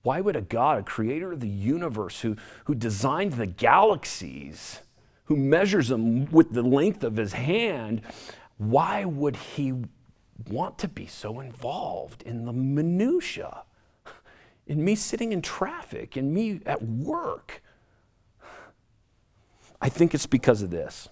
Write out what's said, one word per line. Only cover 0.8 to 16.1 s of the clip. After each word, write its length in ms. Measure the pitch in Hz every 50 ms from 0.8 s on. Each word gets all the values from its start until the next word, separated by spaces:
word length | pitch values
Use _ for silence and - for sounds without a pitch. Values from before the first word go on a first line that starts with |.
a 20 |
creator 480 | 95 - - - 110 113 139 160 185 190
of 80 | 175 143
the 100 | 120 104
universe, 720 | 98 98 98 117 147 170 175 160 113 107 101 87 - -
who, 140 | - 113 104 104 - - - - -
who 100 | - 151
designed 600 | 117 113 113 104 98 120 131 143 170 202 202 139
the 120 | 117 110
galaxies, 1300 | 92 87 - 113 113 143 185 208 220 202 151 - - - - 95 71 65 71 71 73 78 - - - - - - _ _ _ _ _ _ _ _
who 100 | - 151
measures 500 | 143 135 139 151 175 202 202 202 190 131
them 420 | 110 131 113 113 117 117 127 139 147
with 200 | 160 160 160 -
the 120 | 113 123 120
length 400 | 123 131 139 156 208 208 - -
of 100 | 117 107
his 200 | 113 110 98 98
hand, 680 | - 123 151 180 226 233 220 170 127 113 107 113 110 - - - - - - - - - - _ -
why 460 | 104 107 117 143 165 - 202 208 196
would 320 | 185 151 139 147 147 117
he 380 | - - - - - 143 131 131 127 117 - _ _ _ _ _ _ _ _ _ - 110 -
want 300 | 98 131 175 196 - -
to 100 | - 165
be 180 | - - -
so 340 | - - - - 107 113 127
involved 840 | 135 127 113 - 123 120 147 185 - - 90 90 - - - -
in 220 | - 117 117 117 117
the 80 | 120
minutia, 1120 | 117 127 131 135 139 147 156 170 175 185 214 262 339 359 - - - - - - - - - _ _ _ _ _ _ _ _ - - - _ - - - - _ _ _ _
in 180 | - 147 151 156
me 100 | 190 214
sitting 380 | 208 - - - 220 240 226
in 100 | 214 175
traffic, 760 | 151 - - - 190 285 339 339 - - - - - -